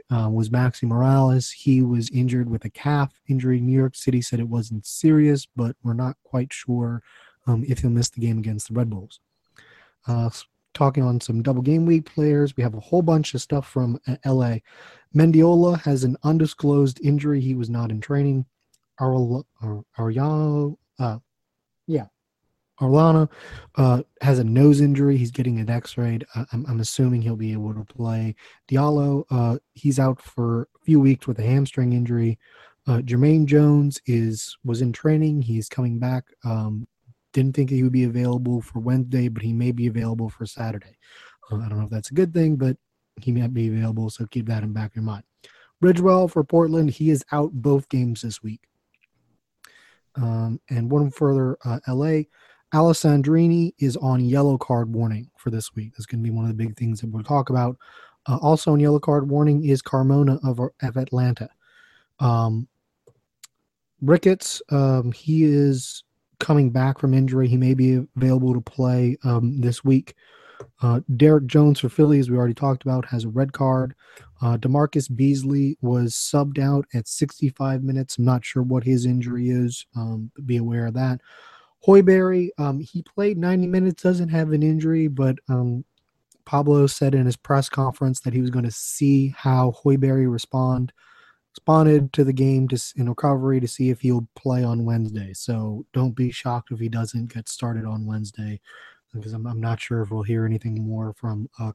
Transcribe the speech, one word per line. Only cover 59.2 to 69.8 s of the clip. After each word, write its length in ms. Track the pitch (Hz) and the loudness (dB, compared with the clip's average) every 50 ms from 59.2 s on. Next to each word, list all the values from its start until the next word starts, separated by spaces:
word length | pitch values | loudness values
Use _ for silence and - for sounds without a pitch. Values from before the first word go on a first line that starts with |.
| 135 139 | 0 0
warning 360 | 139 147 151 151 143 147 160 | 0 2 2 2 2 2 2
is 180 | 143 135 131 - | 2 0 0 0
Carmona 560 | - - 135 131 135 139 143 143 135 131 - 139 | -2 0 0 2 4 4 4 4 2 2 0 -2
of, 160 | 131 123 117 123 - _ - 139 | -4 -4 -4 -4 -6 _ -8 -8
of 140 | 120 113 | -6 -4
Atlanta. 540 | 131 127 - 123 127 127 123 120 - 113 - _ _ _ _ _ _ _ _ _ _ _ _ _ - | -4 -6 -4 -2 0 0 0 0 -2 -6 -14 _ _ _ _ _ _ _ _ _ _ _ _ _ -2
Um, 480 | 135 120 117 117 113 113 110 113 127 - _ _ _ _ _ _ _ _ _ _ _ _ _ _ - - _ _ _ _ _ _ _ _ _ - 135 | 0 0 2 2 0 0 -2 -4 -6 -8 _ _ _ _ _ _ _ _ _ _ _ _ _ _ -20 -20 _ _ _ _ _ _ _ _ _ -4 2
Ricketts, 600 | 135 170 170 - 190 190 185 - - - - - - | 2 4 4 4 4 2 2 -2 -10 -12 -10 -6 -2
um, 420 | 143 139 139 135 131 131 120 123 113 | 0 2 2 2 2 2 0 -2 -6
he 320 | - - 151 156 160 160 | -6 -4 0 2 4 4
is 580 | 151 143 143 143 143 135 127 - - - - - _ _ _ _ _ _ - | 4 4 4 4 4 2 0 -4 -10 -16 -18 -20 _ _ _ _ _ _ -6
coming 320 | - - 151 147 135 123 | 0 2 4 4 4 4
back 280 | 120 131 131 135 135 - | 2 2 0 0 0 0
from 160 | - 135 131 | 0 2 2
injury. 340 | 135 131 131 131 131 131 123 | 4 2 2 2 2 2 2
He 80 | 123 | 2
may 160 | 127 127 127 131 | 2 2 2 2
be 340 | 131 127 131 127 127 139 - - | 4 4 4 2 2 0 -4 -4
available 360 | 127 131 131 127 131 127 127 123 | 0 2 2 2 2 2 0 0
to 80 | 123 | -2
play, 560 | 117 - - 135 127 127 127 123 123 120 123 - - | -4 -6 -4 -2 0 0 2 2 0 0 -2 -2 -2
um, 360 | 127 120 117 120 120 143 135 | -2 0 0 0 -2 -2 0
this 220 | 120 123 120 - | -2 -2 -2 -2